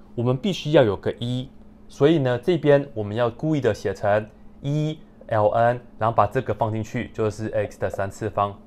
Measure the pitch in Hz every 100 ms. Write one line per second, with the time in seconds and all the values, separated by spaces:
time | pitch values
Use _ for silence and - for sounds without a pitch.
0 | - - 120 135 208 170 147 151 117 95
1 | 107 - 120 127 127 - - - - -
2 | 143 165 127 120 - 170 147 143 139 107
3 | 104 107 120 117 156 151 120 101 104 95
4 | 104 104 110 - - - 139 147 151 156
5 | - - - 110 104 117 117 123 - -
6 | 107 113 104 131 - 107 113 113 110 120
7 | 98 - 110 104 107 110 104 - 98 -
8 | 98 - 107 98 101 101